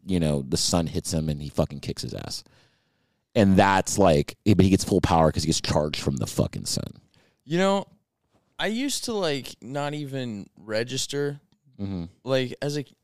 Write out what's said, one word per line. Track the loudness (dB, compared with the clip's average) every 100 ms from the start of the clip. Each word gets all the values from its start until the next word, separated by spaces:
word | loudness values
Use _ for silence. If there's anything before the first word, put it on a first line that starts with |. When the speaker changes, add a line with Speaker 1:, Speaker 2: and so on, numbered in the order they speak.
| -4
Speaker 1:
you | 0
know, | 0 -2 -2
the | -2
sun | 0 0 -2
hits | -4 -4
him, | -4 -4
and | -6
he | -4
fucking | -2 -2 -4
kicks | -10 -8
his | -10
ass. | -10 -12 -14 -16 _ _ _ _ _ _ _ _ 4
And | 6 8
that's, | 6 6 2 4
like, | 6 6 2 -2 2
but | 6
he | 6
gets | 4
full | 4 0
power | 4 4 4
'cause | 4
he | 0
gets | -2
charged | 0 -2 -2 -4
from | -4 -4
the | -4
fucking | -2 -4 -4 -8
sun. | -8 -8 -12 _ _ _ _ -6
Speaker 2:
You | -2
know, | 0 0 -4 _ _ _ _ _ _ -8
I | -6
used | -4 -4 -4 -4
to, |
like, | -4 -2 -4 -6 -14
not | -10 -6 -6 -6
even | -8 -8 -8 -8 -12 _
register. | -6 -4 -4 -6 -6 -4 -6 -8 _ _ _ -10
Speaker 1:
Mm-hmm. | -6 -6 -8 -10
Speaker 2:
Like, | -4 -2 -2 -6
as | -6 -6
a, | -8 _